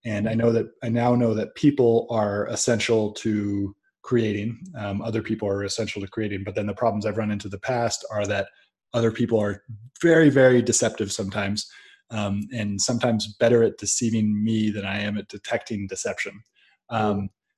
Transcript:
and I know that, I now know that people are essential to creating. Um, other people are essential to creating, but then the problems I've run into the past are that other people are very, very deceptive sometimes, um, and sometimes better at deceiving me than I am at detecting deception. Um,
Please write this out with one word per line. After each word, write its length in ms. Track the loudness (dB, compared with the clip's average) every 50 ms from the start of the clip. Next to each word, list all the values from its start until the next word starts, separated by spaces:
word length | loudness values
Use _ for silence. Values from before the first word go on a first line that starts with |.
| -8
and 220 | -6 -4 -2 -2 -2
I 40 | 0
know 180 | 2 2 2
that, 160 | 2 2 -2 -4 -8 -10
I 80 | -6 -4
now 240 | -2 0 2 2 2
know 180 | 2 2 2 0
that 200 | -2 -4 -6 -2
people 520 | 2 4 4 4 6 4 4 4 2 0 0
are 380 | -2 0 0 0 0 -2 -4
essential 640 | -4 -4 -2 0 0 0 0 2 2 2 2 0 -2 -4
to 640 | -4 -2 -2 0 0 0 -2 -2 -2 -4 -6 -8 _ _ _ _ _ -6
creating. 560 | 0 0 2 2 0 -2 -2 -4 -6 -8 -10 -14 -16 -12
Um, 240 | -10 -8 -6 -6 -6
other 200 | -4 -4 -4 -4
people 260 | -2 -4 -4 -2 -2 -2
are 140 | -2 -2 -4
essential 380 | -4 -4 -4 -6 -6 -6 -8
to 60 | -8
creating, 360 | -8 -6 -6 -4 -4 -4 -6 -8
but 100 | -6 -6
then 100 | -6 -4
the 60 | -4 -4
problems 320 | -2 0 0 0 0 -2
I've 120 | -4 -2
run 140 | -2 -2 -2
into 180 | -4 -6 -6 -10
the 100 | -12 -10
past 460 | -6 -4 -2 0 -2 -2 -4 -6 -8 -6
are 140 | -6 -4 -2
that 200 | -2 -2 -4 -4 -6 _ _ _ _ _ _ _ _ -2
other 180 | 0 0 2
people 260 | 2 0 0 2 2 2
are 240 | 2 0 -2 -6 _ -18 -18 -18 -18 -20 _ 0
very, 280 | 4 6 6 8 8 8
very 320 | 8 8 8 8 8 6
deceptive 500 | 4 4 2 2 2 0 0 -2 -4 -4
sometimes, 580 | -4 -4 -4 -4 -4 -4 -2 -2 -4 -4 -6 -10 -14 -20 -20 -20 -20 _ _ -10
um, 380 | -6 -4 -2 -2 -2 -4 -4 -6 -6
and 260 | -6 -4 -4 -4 -4
sometimes 560 | -2 -2 0 0 2 2 2 0 -2 -4 -2
better 260 | 2 4 6 6 6 4
at 140 | 4 2
deceiving 640 | -2 -4 -2 -2 0 0 0 2 2 2 2 0 0
me 280 | 0 0 2 2 0 0
than 160 | -2 -4 -4
I 140 | -4 -4 -4
am 160 | -4 -4 -4
at 100 | -6 -8
detecting 600 | -10 -14 -12 -8 -4 -4 -4 -4 -4 -8 -6 -6
deception. 540 | -8 -8 -6 -6 -6 -6 -6 -8 -10 -10 -16 -20 _ _ _ _ _ _ _ _ -6
Um, 400 | -4 -2 0 0 0 -2 -4 -8 _ _ _ _ _